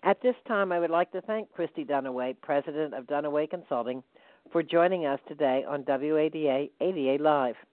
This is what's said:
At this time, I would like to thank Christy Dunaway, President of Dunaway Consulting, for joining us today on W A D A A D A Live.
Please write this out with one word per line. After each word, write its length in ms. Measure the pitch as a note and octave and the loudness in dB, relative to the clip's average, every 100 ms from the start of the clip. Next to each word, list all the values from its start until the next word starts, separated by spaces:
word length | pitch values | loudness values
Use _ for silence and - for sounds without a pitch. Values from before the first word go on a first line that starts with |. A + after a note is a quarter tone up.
At 180 | F3+ G3 | 2 2
this 140 | B3+ B3 - | 2 0 -2
time, 240 | G#3+ G3 | 0 0
I 80 | F3 | 0
would 120 | E3+ | 2
like 200 | E3 F3 | 2 0
to 100 | F#3 | -4
thank 280 | - A3 G#3 | -6 -6 -6
Christy 320 | - E3 - | -6 -6 -6
Dunaway, 520 | C#3 C#3+ C3+ B2+ B2+ B2 | -2 -2 -2 -4 -4 -6
President 520 | - C#3+ C#3 D3 D#3 | -2 -2 0 -4 -4
of 120 | C#3+ B2 | -6 -4
Dunaway 440 | C#3+ D3 D3 D3+ | -4 0 -2 -2
Consulting, 540 | F3 - B2+ A#2 B2+ - - - - - | -6 -4 -4 -2 -6 -10 -20 -20 -20 -4
for 100 | E3+ | -2
joining 440 | D#3+ E3+ F3 F#3 D#3 | 2 4 4 2 -2
us 120 | C#3 - | -4 -6
today 380 | D3 C#3+ C3 - | -2 2 2 0
on 180 | C#3+ | -6
W 340 | C3+ C3+ D3 D#3 | -2 -2 0 2
A 100 | D#3 | 2
D 200 | D#3+ D3+ | 0 0
A 220 | C3 C#3+ _ | 0 -2 _
A 100 | F3 | -2
D 240 | F#3 C3+ C#3 | 0 0 2
A 60 | |
Live. 320 | D3+ D3 B2+ A2 - | 4 4 2 -2 -14